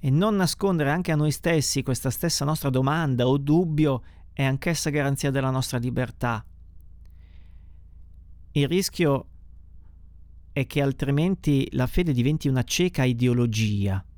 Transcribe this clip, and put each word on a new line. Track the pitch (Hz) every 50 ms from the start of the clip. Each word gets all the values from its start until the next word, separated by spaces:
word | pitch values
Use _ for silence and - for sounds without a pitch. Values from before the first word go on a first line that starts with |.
E | - 139
non | 131 156 190 220 214
nascondere | 196 185 156 - - - 196 190 165 151 139
anche | 147 170 180 - 160
a |
noi | 147 151 151 139
stessi | - - 175 170 156 135 - - 143 123
questa | - 131 117 - 139
stessa | 120 - - - - - 143
nostra | 139 156 151 - 139
domanda | 127 131 131 139 151 165 165 143 131 120 120
o | 127 135
dubbio | 143 139 143 151 165 185 165 156 147 156 147 135 120 - - - - - - -
è | - 139
anch'essa | 135 135 135 - 175 170 143 - 160
garanzia | 143 151 139 139 139 139 - 143 131
della | 143 135 131
nostra | 131 131 131 - - 123
libertà. | 120 127 123 127 127 123 - - - 120 117 104 - - - - - - - - - - - - - - - - - - - - - - - - - - - - - - - - - - - - - - - - - - -
Il | 147 139 135
rischio | 165 185 196 - - - 180 151 139 131 - - - - - - - - - - - - - - - - - - - - - - - - - - -
è | 143 131
che | - - 147
altrimenti | 139 139 135 - - 135 139 147 160 185 196 - - 156 143 135 135 - -
la | 139 - 127
fede | - - 180 170 139
diventi | 123 117 139 151 156 -
una | 143 131 131 120
cieca | - - - 175 180 - - 131
ideologia | 127 123 117 127 123 120 123 120 120 107 107 113 107 104 101 98 101 98 95 - - -